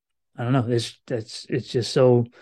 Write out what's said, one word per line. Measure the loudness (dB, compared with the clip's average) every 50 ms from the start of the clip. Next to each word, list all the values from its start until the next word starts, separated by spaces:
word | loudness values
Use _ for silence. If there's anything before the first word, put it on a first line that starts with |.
| _ _ _ _ _ _ _
I | -8 -2
don't | 0
know, | 0 0 0 0
it's, | -2 -2 -2 -4 -12 _ _
that's, | -8 -6 -6 -6 -8 -16 -18 -10 -6
it's | -6 -6 -6 -4
just | -4 -4 -4 -2
so, | 2 4 4 6 6 4 2 -2 _ -20